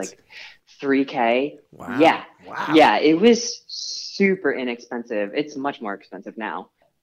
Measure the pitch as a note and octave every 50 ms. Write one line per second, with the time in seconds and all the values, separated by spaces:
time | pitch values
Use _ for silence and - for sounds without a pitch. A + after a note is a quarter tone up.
0 | - - - _ _ _ - - - - - _ _ _ - _ D3 C#3 C3+ C#3
1 | C3+ C3+ D3+ C#3 A#2 A2+ A#2+ B2+ C#3 D3+ - - _ _ _ - - F2+ F#2+ C3+
2 | D#3+ D#3 - - - - _ _ - - - - G3+ - D4+ D#4 C#3+ A#2+ G#2 -
3 | - D3+ D#3+ E3 G3+ A#3+ A#3 A#3 - - - - _ _ - - - - - -
4 | - - - - G3 G3 F#3+ F#3+ - C#3+ B2+ A2+ B2+ B2 A#2+ A#2+ - - B2+ A#2+
5 | A#2 - A#2 G#2 G2+ G2+ - D3 D3+ D3 - C#3 C3+ C#3+ C#3 - A#2 G#2 G2 F#2+
6 | - _ G2+ F2 - G#2 G2 A2+ A2 G2 D#2+ F2+ G2+ _ _ _ _ _ _ _